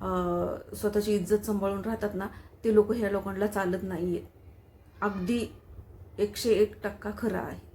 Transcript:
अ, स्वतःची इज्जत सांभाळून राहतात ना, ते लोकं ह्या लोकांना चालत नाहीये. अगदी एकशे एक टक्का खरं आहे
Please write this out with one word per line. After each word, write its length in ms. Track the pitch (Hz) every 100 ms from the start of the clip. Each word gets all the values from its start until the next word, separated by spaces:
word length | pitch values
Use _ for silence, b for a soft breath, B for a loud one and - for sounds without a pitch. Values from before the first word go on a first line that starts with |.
अ, 760 | 190 185 180 175 175 - - 202
स्वतःची 400 | 214 208 208 208
इज्जत 300 | 175 208 208
सांभाळून 360 | 208 196 196
राहतात 280 | 196 220 208
ना, 140 | 196 196 B B -
ते 100 | 233
लोकं 220 | 208 208 240
ह्या 160 | 202
लोकांना 360 | 202 196 190 208
चालत 360 | 208 190 185
नाहीये. 400 | 190 175 175 170 - - - - - - - -
अगदी 520 | 202 196 180 240 220 - - - - - - -
एकशे 320 | 208 208 240
एक 340 | 202 208 -
टक्का 280 | 202 202 208 208
खरं 200 | 233 180
आहे 220 | 135 117 -